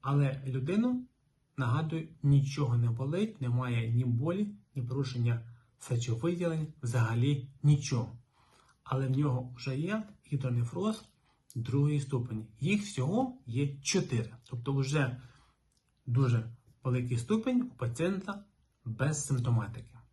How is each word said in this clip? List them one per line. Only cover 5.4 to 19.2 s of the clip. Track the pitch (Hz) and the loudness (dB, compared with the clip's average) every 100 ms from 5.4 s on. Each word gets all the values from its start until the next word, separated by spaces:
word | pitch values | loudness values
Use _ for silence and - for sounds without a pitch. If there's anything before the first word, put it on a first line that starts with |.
| - - _ _ | -4 -20 _ _
сечовиділень, | - 120 117 113 165 175 170 160 156 - | -4 -2 -2 -2 -2 0 -2 -2 -4 -6
взагалі | 120 117 113 117 135 143 - - | -2 0 2 2 2 2 -4 0
нічого. | 147 147 - 123 101 - _ _ _ _ _ _ | 4 4 4 -2 -2 -8 _ _ _ _ _ _
Але | - 131 135 | -6 -2 0
в | |
нього | 131 147 123 123 - | 2 2 0 -4 -8
вже | - 131 | -6 -4
є | 170 220 214 - _ | -2 -4 -6 -16 _
гідронефроз | 139 131 120 120 170 208 220 - _ _ _ _ - | -2 0 0 -2 0 -2 -2 -8 _ _ _ _ -8
другої | 113 131 143 147 | -2 2 2 2
ступені. | 139 127 120 110 107 - | 0 -4 -2 -6 -8 -6
Їх | 147 208 | 0 0
всього | - - 131 214 262 - - | -2 -4 0 0 0 -4 -6
є | 117 143 - | -2 -2 -2
чотири. | - 196 147 117 - - - | -2 0 2 -2 -2 -8 -10
Тобто | 120 131 | -8 -2
вже | 139 131 147 131 120 - - - _ _ _ _ _ - | 0 2 2 0 -2 -12 -20 -20 _ _ _ _ _ 0
дуже | 120 131 117 110 - _ _ | 4 4 4 0 -12 _ _
великий | 131 127 123 120 | -2 0 0 -2
ступень | - 220 262 247 | 0 0 2 0
у | 247 - | 0 -4
пацієнта | 117 - 175 196 196 202 - _ _ _ - | -6 0 0 0 -4 -10 -12 _ _ _ -10
без | 110 139 156 | -2 0 0